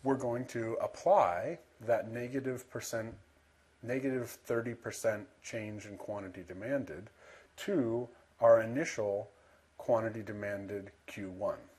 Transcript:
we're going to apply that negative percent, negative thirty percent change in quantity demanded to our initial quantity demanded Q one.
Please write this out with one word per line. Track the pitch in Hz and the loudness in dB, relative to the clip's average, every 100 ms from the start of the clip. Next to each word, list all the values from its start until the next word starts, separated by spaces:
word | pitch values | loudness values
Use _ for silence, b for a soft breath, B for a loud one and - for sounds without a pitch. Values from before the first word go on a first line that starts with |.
we're | 135 131 | 2 2
going | 127 120 127 | 2 -2 -4
to | 120 113 113 | -4 -4 -2
apply | 101 - 170 196 101 87 123 170 - _ 113 | -4 0 6 6 6 2 -4 -6 -12 _ 0
that | 113 107 | 2 2
negative | 120 123 135 131 123 - | -6 -4 -4 -4 -6 -6
percent, | 117 - 117 110 - - _ _ _ _ _ | -8 -6 -6 -6 -12 -20 _ _ _ _ _
negative | 117 131 135 131 117 - - | -4 -2 0 -2 -4 -10 -2
thirty | 117 117 113 | -2 -2 -6
percent | 113 - 113 107 101 _ | -8 -2 -2 -2 -8 _
change | - 117 107 107 104 | -10 -8 -6 -10 -12
in | 98 | -12
quantity | - 104 95 92 87 | -8 -8 -8 -12 -14
demanded | 92 113 139 107 76 110 B B B B - | -10 -2 -2 -2 -10 -14 B B B B -10
to | - 190 117 117 123 B B _ | 0 2 2 0 -4 B B _
our | 117 113 | 10 10
initial | 113 127 165 - 104 101 107 b b b b - | 8 -2 -2 -2 -2 -2 -6 b b b b -10
quantity | - 117 113 110 | 2 2 2 -4
demanded | 104 104 101 101 98 101 95 - - | -8 -6 -4 -4 -6 -8 -8 -18 -16
Q | - 95 | -10 -10
one. | 92 101 82 - | -4 -2 -4 -12